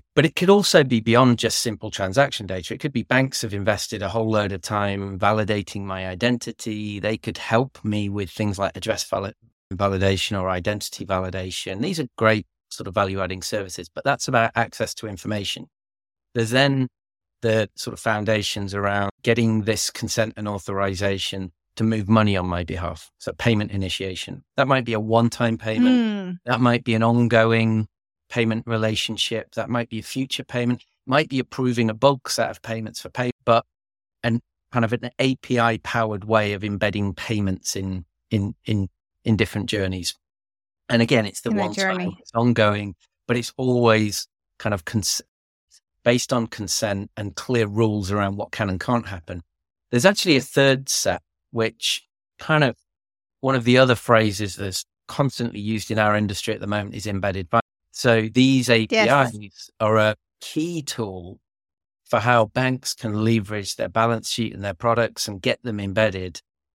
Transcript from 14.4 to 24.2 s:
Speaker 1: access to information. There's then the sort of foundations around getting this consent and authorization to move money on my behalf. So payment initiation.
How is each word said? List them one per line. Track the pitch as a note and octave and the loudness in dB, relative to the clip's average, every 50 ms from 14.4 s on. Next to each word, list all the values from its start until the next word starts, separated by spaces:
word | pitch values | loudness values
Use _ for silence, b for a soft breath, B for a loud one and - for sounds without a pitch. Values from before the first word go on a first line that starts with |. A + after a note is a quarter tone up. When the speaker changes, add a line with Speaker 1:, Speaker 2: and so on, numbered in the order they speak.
| A2+ A2 - | 2 2 0
Speaker 1:
access | A#2 B2 - - - A2+ - - | -2 -2 -2 -4 -6 -6 -6 -6
to | - A2+ | -10 -10
information. | G#2+ G2 F#2 - G#2 G#2+ G2+ G2 - - - - - _ _ _ _ _ _ _ _ _ _ _ _ - | -10 -10 -10 -8 -6 -6 -4 -4 -6 -8 -10 -12 -18 _ _ _ _ _ _ _ _ _ _ _ _ -4
There's | A#2+ A2+ A2 | -2 -2 0
then | A#2+ C3 C#3 C#3 C3+ C3 B2+ B2 _ _ _ _ _ _ _ _ _ _ | 2 2 4 4 4 2 0 -2 _ _ _ _ _ _ _ _ _ _
the | - A2+ A2 A2 G#2 - _ | 0 2 2 2 2 -2 _
sort | - - B2 G#2+ | -10 -12 -10 -10
of | - | -6
foundations | - A#2 G#2+ G#2+ G#2 A2 A2 G#2+ G2+ - - G#2 G2+ F#2+ G2+ | -2 -2 -2 0 0 0 0 0 0 -2 -4 -6 -6 -6 -4
around | G2+ G2+ G2+ G2+ G2+ G2+ G2+ - _ | -2 -2 0 0 0 -2 -4 -6 _
getting | - A#2 A2+ A#2+ A#2 A2 A2 A2 G2+ | 0 2 2 4 4 2 2 2 2
this | A2 G#2+ - - - | 0 -2 -2 -2 -6
consent | - - A#2 G#2+ - A#2 A2 A2 - | -6 -6 -6 -4 0 -2 -2 -2 -2
and | G#2+ G#2+ | -8 -6
authorization | G#2 G2+ F#2+ - - G2 G2 G2 G2 G2 F2+ G2+ G2 G2 F#2+ - - G2 F#2+ F#2 F2+ _ _ _ _ - | -6 -6 -6 -6 -6 -4 -2 -2 -2 -2 -2 -2 -2 -2 -2 -4 -6 -6 -8 -8 -10 _ _ _ _ -4
to | - A2+ | 0 0
move | A2 A2+ A2 G2 | 2 2 0 2
money | G2 A2+ A2 G#2+ G#2 G2 | 4 4 6 6 4 2
on | F2+ F2+ | 0 0
my | F2+ F2 F2 E2+ | -2 -2 -4 -4
behalf. | E2 F2+ F2 F2+ F2 E2 - - - _ | -4 -6 -6 -6 -6 -8 -10 -16 -20 _
So | - - G2+ E2+ | -12 -10 -10 -6
payment | - - A#2+ A2+ G#2 G#2 - | -2 2 2 2 2 0 -2
initiation. | G2 G2 F#2+ F2+ - - F#2+ F#2+ F2+ - | -4 -4 -4 -4 -4 -6 -6 -6 -8 -8